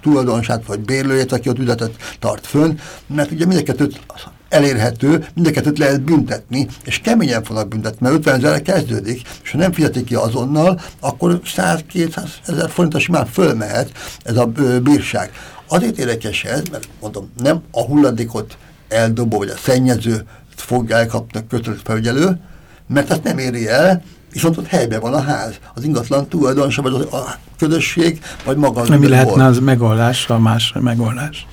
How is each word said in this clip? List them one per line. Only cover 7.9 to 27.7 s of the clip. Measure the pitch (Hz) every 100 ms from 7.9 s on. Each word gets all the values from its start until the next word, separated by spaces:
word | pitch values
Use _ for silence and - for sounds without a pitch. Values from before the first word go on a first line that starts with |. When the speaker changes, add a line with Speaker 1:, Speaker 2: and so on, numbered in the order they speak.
| 110
Speaker 1:
mert | 127 156
ötvenezer | 151 131 147 151
kezdődik, | 151 190 143 110 101 120 - -
és | -
ha | 135
nem | 185
fizetik | 175 156 127 123
ki | 113
azonnal, | - 123 127 151 170 180 - -
akkor | 135 - 175 175 -
száz-kétszázezer | - 185 165 160 180 165 160 - - - 165 165
forintra | - 175 160
simán | - 165 117
fölmehet | - 143 113 104 110 123 - - -
ez | - 117
a, | 120 113
ö, | 135 127
bírság. | 127 147 120 107 90 - - - -
Azért | 175 226 -
érdekes | 123 113 113 98
ez, | - 127 -
mert | 131 - -
mondom, | 107 101 101 -
nem | 127 170 -
a | -
hulladékot | 120 147 135 113 117 113 107 - - - -
eldobó, | 110 113 113 117 104
vagy | 101
a | -
szennyezőt | - 127 127 117 120 110 - - - -
fogja | - 123 113 113
elkapni | 117 113 113 107
a | 113
közterületfelügyelő, | 120 113 101 - 110 113 131 180 180 - - - - -
mert | 135 -
azt | 156
nem | - -
éri | 131 123 107
el, | 123 180 180 - - -
viszont | - 165 160
ott | -
helyben | 175 117 110
van | 113
a | 143
ház, | 139 120 110 101 -
az | -
ingatlan | 143 127 117 139 143
tulajdonosa, | 175 135 135 139 -
vagy | 135 131 120
a, | -
a | - - - -
közösség, | 156